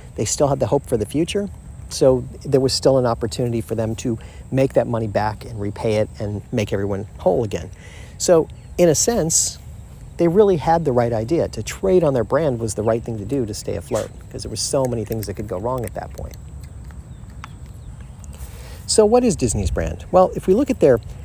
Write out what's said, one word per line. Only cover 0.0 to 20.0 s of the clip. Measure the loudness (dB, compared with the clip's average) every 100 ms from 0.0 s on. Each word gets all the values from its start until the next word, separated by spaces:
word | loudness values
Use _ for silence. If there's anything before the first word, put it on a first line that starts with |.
| -14 -6
they | -4
still | 2 2
had | 2
the | 2
hope | 0 0
for | -2
the | 0
future. | -2 0 -2 -4 -8 -16 -16 -12
So | 4 4 4 0 -10
there | 2 4
was | 4
still | 4 4 4
an | 4
opportunity | 0 -2 -2 -2 -2
for | -2 -4
them | -2 -4
to | -4 -4 -8 -16 -4
make | 2 4
that | 4 2
money | 0 0
back | 0 0 -4 -10
and | -6
repay | -6 -2 0 2
it | 0 -2
and | -6 -6 -4
make | -2 -2
everyone | -2 -2 -4 -6 -2
whole | 2 2
again. | 0 -4 -8 -14 -18 -18 -18 -6
So | 4 4 4 -6 -10 4
in | 4
a | 6
sense, | 2 0 2 2 0 -4 -14 -16 -18 -18 -18 2
they | 4
really | 6 6 6
had | 4 2 4
the |
right | 2 2
idea. | 0 0 0 0
To | -2
trade | -8 -2 4 4
on | 6
their | 2
brand | 2 2 2 0
was | -2
the | 0
right | 0 0
thing | 0 -6
to | -2
do | -2 -2
to |
stay | -4 -6 -6
afloat, | -4 -4 -4 -10 -14
'cause | -12
there | -8
were | -6
so | -2 0 0
many | -2
things | -4 -4 -6
that | -8
could | -6
go | -4
wrong | -4 -4 -4
at |
that | -8 -10
point. | -10 -12 -12 -14 -14 -14 -14 -14 -16 -16 -16 -16 -16 -16 -16 -16 -14 -14 -14 -16 -16 -16 -14 -14 -14 -14 -14 0
So | 4 6
what | 6
is | 4 2
Disney's | 0 0 0
brand? | 0 -4 -6